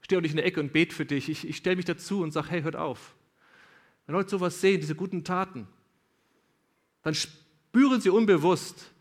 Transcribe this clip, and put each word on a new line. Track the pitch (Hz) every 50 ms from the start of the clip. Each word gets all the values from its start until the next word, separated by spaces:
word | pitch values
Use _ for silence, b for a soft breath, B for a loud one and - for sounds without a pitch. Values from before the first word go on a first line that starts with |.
| _
steh | - 190 180
auch |
nicht | 170 156 147
in |
der | 156 147
Ecke | 180 175 165
und | 147 139 -
bete | 156 139 131 -
für | - 156
dich, | 127 143 139 - -
ich, | 156 - - -
ich | 151
stell | - - 185 185
mich | 185 175
dazu | 175 170 170 - - 202 202 175
und | 156
sag, | 151 160 147 -
"Hey, | 170 175 147
hört | 160 -
auf." | - 160 156 123 - - - - _ _ _ _ b b b b b b b b b b b b b b
Wenn | - 147
Leute | 185 196 190
sowas | 202 196 180 175 175 -
sehen, | - 190 196 175
diese | 151 151 160
guten | 160 180 190 190 175 156
Taten, | - 180 180 190 185 - 131 107 98 _ _ _ _ _ _ _ _ _ _ _ _ _ _ _ _ _ _ _ _ _ _ _ _ _ _ _
dann | 156 156
spüren | - - - - - _ _ _ _ _ _ _ 233 269 277 254 240
sie | - 196
unbewusst | 180 220 226 208 190 165 143 175 180 - - - - - - - _ _